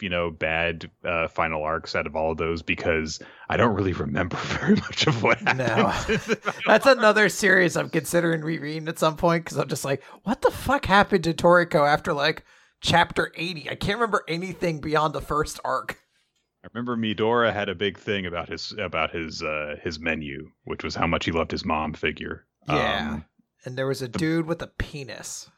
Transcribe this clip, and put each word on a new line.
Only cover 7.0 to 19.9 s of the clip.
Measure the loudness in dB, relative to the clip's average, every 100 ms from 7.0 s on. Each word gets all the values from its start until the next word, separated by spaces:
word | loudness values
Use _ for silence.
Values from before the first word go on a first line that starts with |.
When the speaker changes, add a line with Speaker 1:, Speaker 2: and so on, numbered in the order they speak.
| 6 6 4
Speaker 2:
series | 4 4 6 4 2
I'm | -2
considering | -2 0 2 2 0
rereading | -2 -6 -6 -6 -8
at | 0
some | 0 4
point | 2 2 0
'cause | -4
I'm | -2
just | -2
like, | -2 -4 -6 -8
"What | -6 2
the | 0
fuck | 2 0 0 4
happened | 4 6 2
to | 0
Toriko | 4 6 6 6 4 4
after, | 2 0
like, | 0 0 0 -8 _ _ _
chapter | 2 4 4 0 -4 -4
eighty? | -8 -6 -8
I | -4
can't | -2 0
remember | 0 0 -2
anything | -6 -6 -4 -2 -2
beyond | 0 2 2
the | -2
first | -2 -2 -2 -4
arc." | -4 -4 -4 -12 _ _ _ _ _ _
Speaker 1:
I | -12
remember | -8 -4 -2
Midora | 0 0 2 4 2
had | 2 -2
a |
big | -2 -2 -4
thing | -4 -4 -4
about | -6 -6
his, | -8 -8 -6
about | -4 -2 -2
his, | -4 -8 -6
uh, | -6 -4 -6 -6
his | -8